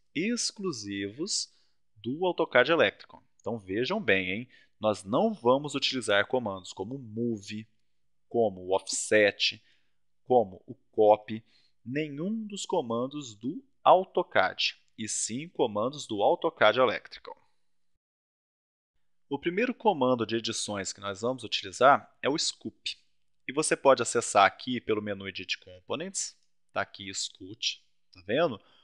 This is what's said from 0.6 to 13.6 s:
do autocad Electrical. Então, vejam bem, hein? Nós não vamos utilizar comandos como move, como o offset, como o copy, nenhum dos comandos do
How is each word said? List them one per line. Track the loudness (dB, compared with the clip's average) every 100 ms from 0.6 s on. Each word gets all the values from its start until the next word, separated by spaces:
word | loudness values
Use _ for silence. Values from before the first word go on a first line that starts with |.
| -6 -6 -8 -6 -6 -8 -6 -4 -6 _ _ _ _ _
do | -8 -2
autocad | -2 0 4 4 6
Electrical. | 4 4 2 -14 -20 _ _
Então, | -8 -8
vejam | -4 -4 -2 -2
bem, | 2 2 0
hein? | -6 -8 -18 _ _
Nós | -2 -2
não | -2 0 0
vamos | 2 2 2 0
utilizar | -2 -2 -2 0 2 2
comandos | -2 -2 -6 -10
como | -10 -8 -10
move, | -10 -4 -4 -4 -8 -12 -14 _ _ _ _ _ _
como | 0 0 -2
o | -2
offset, | -2 -2 -6 2 4 4 4 -2 -4 _ _ _ _ _ _
como | 2 2 2 -4 -18
o | -20 _
copy, | 4 6 6 2 -12 -12 _ _ _
nenhum | -8 -6 -6 -6 -6 -6 -8
dos | -10
comandos | -4 -4 -2 -4 -4 -8 -12
do | -10 -8 -8